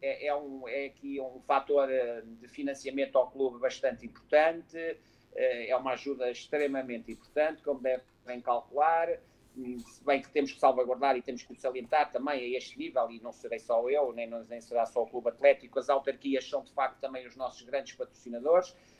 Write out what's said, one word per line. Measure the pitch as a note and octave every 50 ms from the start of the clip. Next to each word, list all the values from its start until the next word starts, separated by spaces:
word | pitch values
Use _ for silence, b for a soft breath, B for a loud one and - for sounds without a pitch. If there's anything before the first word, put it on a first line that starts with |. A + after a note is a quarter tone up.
é, | - C#3 C3+ - C#3
é | D3 D3
um, | D3 D3 C#3 C3+ C3+ B2+
é | A#2 A#2 C#3 C#3
aqui | C3+ - _ C#3 C#3 C#3 C#3
um | C3 C3 B2+ C3
fator, | - - C#3 C3+ - - C#3+ C#3 C#3 C3+
eh, | C3 C3 A#2+ A#2+ A#2 A#2 A2 A2+ A2+ A2+
de | A#2+
financiamento | B2 - D3+ C#3+ C#3 C3+ C3+ - C3+ C3 C#3 C#3 C3+ -
ao | C3 B2 -
clube | - C3+ C3+ B2+ A#2+ A#2+
bastante | B2+ B2+ - - - C3+ - - A#2+
importante, | A#2 - - - _ - D3+ D#3 E3 E3 E3+ - - D#3+ E3 E3 E3 D#3 b b b b b b _ -
eh, | - C3 B2+ B2 A#2+ A#2 A2
é | B2+
uma | A#2+ C3+ C3+
ajuda | B2+ A#2 - C#3 C#3 B2+ B2+ B2
extremamente | A#2+ - - - - D3 D3 C#3 C3+ C3+ B2+ B2 A#2+ A2+ A#2 -
importante, | A2 - - - - D3+ D3+ D#3 D#3+ -
como | - D3 C#3 B2+
devem | A#2+ C3 C3 B2+ - _ _ _ _ B2 B2 B2
calcular, | A#2+ B2+ A#2+ A#2 - - A#2+ C#3 D3+ D#3+ E3 E3 E3 E3+ E3+ - b b b b _ _ -
hum, | B2+ B2+ B2 B2 A#2+
se | A2+ - - - -
bem | D3 C#3 C3+
que | C3+ -
temos | - D3+ C#3 C3+ -
que | -
salvaguardar | - C#3 B2+ B2 B2 A#2+ B2+ A#2 C#3 C#3 C3
e | B2
temos | - - B2 A#2+ -
que | -
o | B2
salientar | - - C3 B2+ B2+ A#2 - D#3 D3+ D3 -
também | - - C3 D3 D3 C3
a | B2 A#2+ B2
este | B2 - - - C3
nível, | D#3 D#3+ B2 B2+ A#2 A#2
e | A#2 A2+
não | A#2 A#2+ -
serei | - - A#2 A#2 A2
só | - - A#2+ A#2 A#2+ B2+
eu, | C#3 D3 C#3+ B2+ A2+
nem, | A#2 A#2 A2+ A#2 A#2 A2+ A2+
nem | A#2+ A#2
será | - - A#2+ A#2+ A2+
só | - - B2 A2+
o |
Clube | - - B2 A#2 A#2+
Atlético, | A#2 - C#3 C#3+ C#3 - - A#2+ -
as | C3+ A#2+ D3
autarquias | C#3 C3+ - C#3 B2+ - - C#3 C3+ B2+ B2 -
são | D3 C3+ A#2+
de | -
facto | _ C#3 C3+ C3 - -
também | - C3 C3+ B2+ B2+
os | A#2+ A#2+
nossos | C3 C3 B2 - - A#2+
grandes | A#2+ C3+ C3+ B2+ - -
patrocinadores, | - C3+ - _ _ - B2 A#2 A#2 B2+ D3 E3 F3+ F3+ - b b b b b